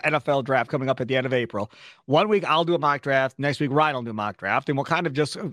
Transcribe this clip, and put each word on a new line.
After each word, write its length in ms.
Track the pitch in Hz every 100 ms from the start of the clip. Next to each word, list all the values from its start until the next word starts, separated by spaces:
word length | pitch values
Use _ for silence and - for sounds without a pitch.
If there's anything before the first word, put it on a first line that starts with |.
N 100 | 151
F 140 | 147 151
L 140 | 143
draft 280 | 127 127 117
coming 180 | 143 131
up 120 | 131
at 80 | 120
the 80 | 131
end 100 | 127
of 60 |
April. 360 | 127 117 101 104 - - - -
One 220 | 151 214
week, 160 | 208
I'll 200 | 147 156
do 100 | 165
a 40 | 170
mock 240 | 147 143
draft. 360 | 139 135 131 -
Next 220 | 143 135
week, 100 | 143
Ryan 240 | 143 156 131
will 60 |
do 80 | 117
a 40 |
mock 220 | 107 104 -
draft. 320 | 95 117 147
And 100 | 135
we'll 60 |
kind 220 | - 165 170
of 60 |
just 240 | 135 147 - 185